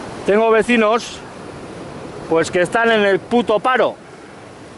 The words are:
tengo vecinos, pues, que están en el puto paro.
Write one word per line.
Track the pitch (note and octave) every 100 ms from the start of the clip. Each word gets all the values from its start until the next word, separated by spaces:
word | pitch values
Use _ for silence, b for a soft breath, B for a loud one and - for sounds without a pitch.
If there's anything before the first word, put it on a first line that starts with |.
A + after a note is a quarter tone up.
| - - -
tengo | G#3 A3+
vecinos, | A3 G#3+ A#3+ G#3+ A#3 - - - - - - - - - - - - -
pues, | D#3+ D#3+
que | F3+
están | F3 A#3 A#3
en | A3 G3+
el | F#3
puto | - A#3+ A#3 G#3
paro. | B3+ B3+ D#3 - - - - - - - -